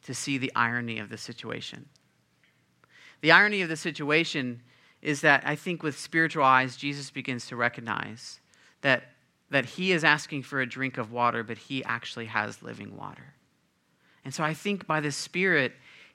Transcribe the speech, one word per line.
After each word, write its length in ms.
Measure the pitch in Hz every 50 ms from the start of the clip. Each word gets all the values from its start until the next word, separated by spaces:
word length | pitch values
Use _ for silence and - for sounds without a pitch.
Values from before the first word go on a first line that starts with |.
to 120 | _ - 131
see 240 | - - 147 139 131
the 120 | 127 131 -
irony 440 | - 120 117 120 120 120 117 113 110
of 120 | 107 104
the 80 | 113 107
situation. 680 | - - 117 - - 113 120 117 113 - - - - _ _ _ _ _ _ _ _ _ _ _ _ _ _ _ _ _ _ _ _ _ _ - - - - _
The 120 | - 151
irony 280 | 165 180 202 208 208 196
of 80 | 185 160
the 80 | 160
situation 840 | 156 - 175 147 - 151 139 151 160 165 156 - 156 131 123 120 120 _ _ _ _ _ _ _ _
is 180 | - 151 151 139
that 260 | - 156 139 135 -
I 100 | 139 151
think 260 | 151 - 185 175 156
with 160 | - 156 135 -
spiritual 460 | - - - 165 165 156 - 160 139
eyes, 320 | 131 131 127 131 131 123
Jesus 340 | - - 143 143 143 139 135
begins 360 | _ 139 131 - 127 120 - -
to 80 | 127
recognize 840 | 120 117 120 - - 117 113 107 - 107 104 107 120 - - - - _ _ _ _ _ _ _ _
that, 320 | - 139 131 120 - - _ _ _ _ _ _ _ _
that 160 | 135 139 123
he 260 | 120 - - 185 190
is 120 | 185 165 151
asking 400 | 156 147 151 - - 160 143 123
for 180 | - 143 135
a 40 | 131
drink 300 | 120 - 131 131 135 127
of 160 | - 117 107
water, 300 | 117 120 120 117 117 117
but 160 | 113 107 113 110
he 260 | - - 139 131 123
actually 420 | - 117 117 - - - 123 113
has 360 | 110 113 110 104 107 110 -
living 340 | - 120 117 107 104 101 101
water. 380 | 101 101 95 - - - 139 _ _ _ _ _ _ _ _ _ _ _ _ _ _ _ _ _ _ _
And 80 | 135
so 100 | 131 -
I 120 | 160 151 160
think 320 | - - 202 202 185 -
by 140 | - 156 156
the 120 | 147 151
Spirit, 600 | 139 - - - - 180 185 190 175 147 131 123 - - _ - - - - - _